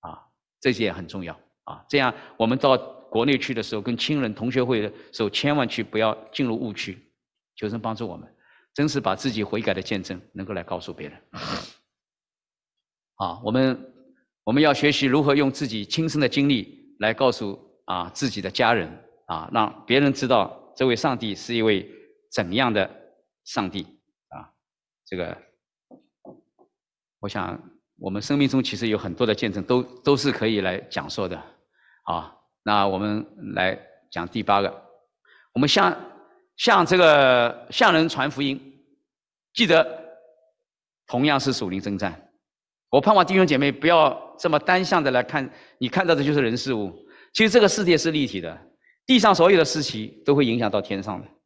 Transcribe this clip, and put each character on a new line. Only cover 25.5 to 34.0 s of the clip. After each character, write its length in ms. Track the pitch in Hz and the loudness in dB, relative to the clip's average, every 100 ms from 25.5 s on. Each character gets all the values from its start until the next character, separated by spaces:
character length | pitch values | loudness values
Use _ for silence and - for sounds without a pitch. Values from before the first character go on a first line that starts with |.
| _ _ _ _ - _ _ - - _ _ _ _ _ _ _ _ | _ _ _ _ -20 _ _ -20 -20 _ _ _ _ _ _ _ _
我 100 | 101 | -10
想 320 | 98 92 - - _ _ _ | -8 -8 -10 -16 _ _ _
我 100 | 95 | -8
们 140 | 95 | -8
生 160 | 101 143 | -4 0
命 100 | 135 | 2
中 140 | 131 | 0
其 140 | 127 95 | -2 -4
实 120 | 113 | -2
有 80 | 107 | -2
很 160 | 98 | -4
多 140 | 82 120 | -2 0
的 80 | |
见 180 | 104 117 | 0 -2
证， 100 | 101 | -6
都， 180 | 92 127 | 0 0
都 340 | 123 - - 143 | 0 -6 0 2
是 160 | 139 | 2
可 140 | - 113 | -2 -2
以 160 | 107 | 0
来 160 | 95 92 - | -2 -4 -8
讲 220 | - 71 | -10 -8
说 180 | - 92 | -6 -6
的。 80 | 87 - _ _ _ _ _ | -8 -14 _ _ _ _ _
啊， 300 | - 85 80 - _ _ | -8 -8 -8 -20 _ _
那 260 | - 104 101 | -2 0 2
我 80 | 95 | -2
们 300 | 104 107 - - 104 | -4 -6 -8 -16 -10
来 240 | 104 92 - - _ | -2 -2 -2 -12 _